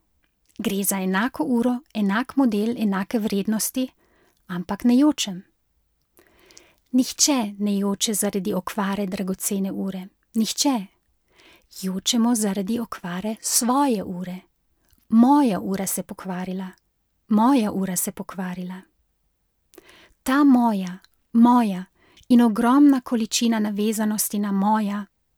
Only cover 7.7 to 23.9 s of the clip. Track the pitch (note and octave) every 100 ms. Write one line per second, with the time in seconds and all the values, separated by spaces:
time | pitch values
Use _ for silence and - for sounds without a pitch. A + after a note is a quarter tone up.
7.7 | G3+ G3+ G3+ - G3+ G3+ G3 F#3 F#3 -
8.7 | - G3 G3 G3+ F3+ F#3 F#3+ - G3 F#3+
9.7 | G3 F#3+ F#3+ F#3 _ _ A3+ A3 - C#4+
10.7 | B3 F#3+ _ _ _ _ _ _ _ _
11.7 | - F#3 F#3 - A#3+ A3+ A#3+ G#3+ G3 F#3+
12.7 | A#3 A3+ - F3 F3+ G#3 A3 - - A#3
13.7 | C4 C#4+ G#3+ - F3+ F3+ F3+ - _ _
14.7 | _ _ _ _ A3+ B3 D4 C4 F3+ F#3+
15.7 | F#3+ F#3+ - F3+ G3+ F#3+ F3+ F#3 F#3 F#3
16.7 | - _ _ _ _ _ G#3 A#3 C#4 G#3
17.7 | F#3+ F#3+ F3+ - - F#3+ - F#3 F3+ F3+
18.7 | F#3 - _ _ _ _ _ _ _ _
19.7 | - _ - _ _ - C4+ D4 B3 A#3
20.7 | G3+ F#3 F#3 _ _ _ A#3 A#3 B3 A3
21.7 | F#3 F#3 _ _ _ _ A#3+ A#3+ G#3 A#3
22.7 | C4+ D4 C4+ - A#3 A3 - A#3 A3+ G#3+
23.7 | G3+ G#3+